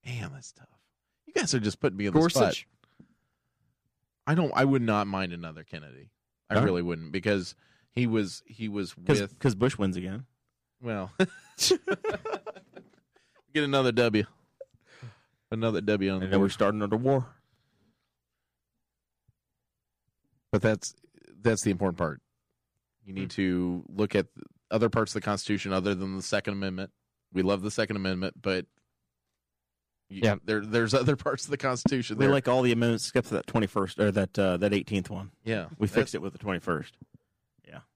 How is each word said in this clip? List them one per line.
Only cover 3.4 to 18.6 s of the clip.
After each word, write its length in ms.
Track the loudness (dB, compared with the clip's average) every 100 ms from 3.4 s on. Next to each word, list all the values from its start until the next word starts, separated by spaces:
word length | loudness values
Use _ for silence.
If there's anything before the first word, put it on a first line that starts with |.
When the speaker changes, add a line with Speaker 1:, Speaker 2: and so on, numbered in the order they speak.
| _ _ _ _ _ _ _ _ 0
Speaker 1:
I 80 |
don't. 180 | 2 2
I 100 | 4
would 180 | 4 4
not 240 | 4 2 2
mind 260 | -2 -4
another 320 | -6 -12 -14
Kennedy. 460 | -14 -16 -16 -20 -20 _ _ _ _
I 40 | 2
Speaker 3:
Huh? 60 |
Speaker 1:
really 180 | 2 2
wouldn't, 280 | -2 -4 -6
because 420 | -4 0 0 -2 -12 _ _ _
he 160 | -2 0
was, 360 | 2 -2 -6 _
he 220 | -12 -8
was 260 | -6 -6 -8 2
Speaker 3:
'Cause, 140 | 2
Speaker 1:
with 180 | 2 0
Speaker 3:
'cause 160 | 0
Bush 240 | 2 0 2
wins 180 | -2 -2
again. 300 | -6 -10 -14 _ _ _ _ _
Speaker 1:
Well, 280 | -8 -8 -8 0 -2 -2
<laughs> 180 | -20 -4 0 0 0 -4 -4 -6 -8 -10 -10 -18 _ -20 -20 _ _ _ _ _ _
get 80 | -2
another 280 | 2 2 4
W. 320 | 4 4 4 0 _ _ _ -20 _ _ -20 -20 -20 _ _ _
Another 300 | -2 0 0
W 300 | 0 0 2
on 60 | 0
the 60 |
Speaker 3:
And 80 | 0
then 80 | 2
we're 40 | 2
Speaker 1:
board. 60 |
Speaker 3:
starting 280 | 2 0 2
another 160 | -2 0
war. 300 | 2 0 -2 -12 _ _ _ _ _ _ _ _ _ _ _ _